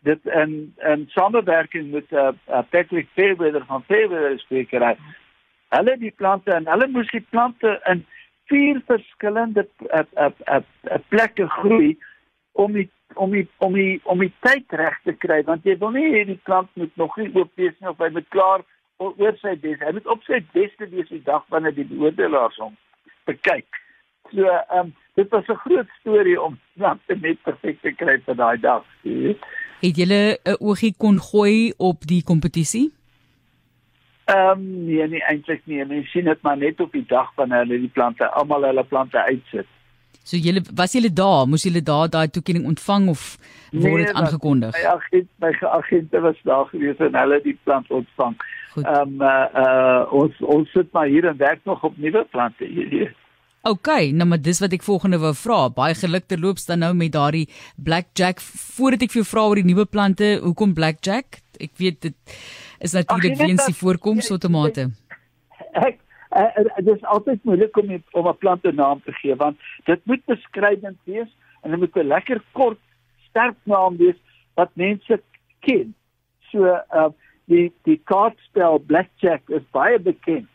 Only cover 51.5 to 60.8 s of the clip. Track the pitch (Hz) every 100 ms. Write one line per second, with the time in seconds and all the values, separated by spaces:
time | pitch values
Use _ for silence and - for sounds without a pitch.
51.5 | 156 196 175 156 156 151 208 - 127 120
52.5 | - - - - - - - _ _ _
53.5 | _ 226 202 - 302 151 156 175 170 143
54.5 | 175 202 180 - 196 196 175 156 139 226
55.5 | 214 127 - 143 160 180 180 - 175 185
56.5 | 190 - 170 165 180 165 147 147 160 151
57.5 | - - - 139 165 180 - 180 180 -
58.5 | - - - 262 247 233 233 208 220 214
59.5 | 208 180 180 208 208 202 185 208 208 175
60.5 | 170 214 160